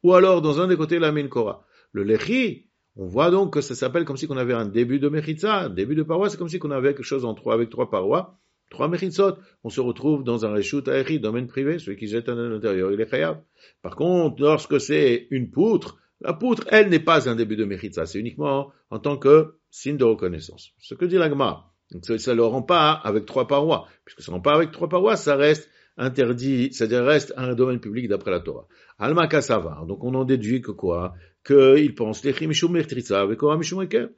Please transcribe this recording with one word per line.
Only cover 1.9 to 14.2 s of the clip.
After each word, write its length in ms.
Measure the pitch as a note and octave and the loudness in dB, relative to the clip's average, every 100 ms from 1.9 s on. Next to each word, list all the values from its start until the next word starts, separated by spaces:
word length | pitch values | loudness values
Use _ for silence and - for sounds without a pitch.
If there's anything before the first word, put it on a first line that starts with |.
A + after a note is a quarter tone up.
Le 100 | G2 | -6
lechi, 640 | G2+ A2 - B3 A#3 C3+ _ _ _ - | 0 0 2 0 -2 -4 _ _ _ -14
on 100 | F#2+ | -6
voit 240 | G2+ E3 | 0 2
donc 220 | F#3+ G3 | 2 0
que 80 | D3 | -2
ça 140 | C#3 A#2+ | -4 -6
s'appelle 280 | C#3+ D3 | -2 -2
comme 140 | E3+ C3 | -4 -8
si 100 | D#3 | -6
qu'on 100 | C3 | -4
avait 160 | B2 | -2
un 120 | A#2+ G#2 | -2 -2
début 340 | G#2+ B2 C3+ | 0 0 0
de 80 | C#3+ | 0
mechitza, 540 | D3+ D#3 D#3 G#3 G#3 | -2 -6 -4 -2 0
un 80 | D3+ | -2
début 260 | F2+ A2 D#3 | -4 -2 -2
de 80 | |
paroi, 260 | D3+ E3 G3+ | -2 -2 -2
c'est 80 | G3+ | -4
comme 120 | E3+ | -10
si 100 | F3 | -8
qu'on 120 | D3+ | -6
avait 220 | C#3 C3+ | -2 -2
quelque 100 | C#3 | -2
chose 200 | - C#3 | -6 -4
en 100 | A#2+ | -4
trois, 200 | G#2+ A#2 | -6 -2
avec 160 | A2+ A#2 | -2 -2
trois 200 | A#2 B2+ | -4 -4
parois, 480 | G2+ F#2+ D3+ F#3 _ _ _ _ | -2 0 -2 -2 _ _ _ _
trois 180 | - D#3 | -6 -4
mechitsot. 500 | E3+ F#3 F#3+ G3 - _ _ | -2 -4 0 0 0 _ _
On 60 | A#2 | -8
se 120 | - | -4
retrouve 420 | B2 A#2 D3 D3 | -4 -2 0 0
dans 220 | B2+ A#2 G#2+ | -2 -2 0
un 80 | |
reshut 340 | G#2 G2 C#3 C3 | -2 -2 -4 -2
hayachid, 340 | C3+ C3 D#3 | -2 0 -2
domaine 260 | G#2+ A#2 B2 | -2 -4 -6
privé, 320 | C3 C#3 E3+ | -4 -4 -4
celui 180 | B2 G2+ | -8 -10
qui 100 | G#2+ | -6
jette 220 | A2+ A#2 | -6 -4
à 60 | A#2+ | -6
l'intérieur, 560 | A#2+ G#2+ G#2+ F#2+ F#2 | -6 -4 -2 0 0
il 100 | G2+ | -2
est 80 | A2 | -2
chayav. 320 | C3+ D#3 D#2 _ _ _ _ | -2 -2 -4 _ _ _ _
Par 140 | F2+ - | -16 -2
contre, 460 | E3 F3+ | 0 2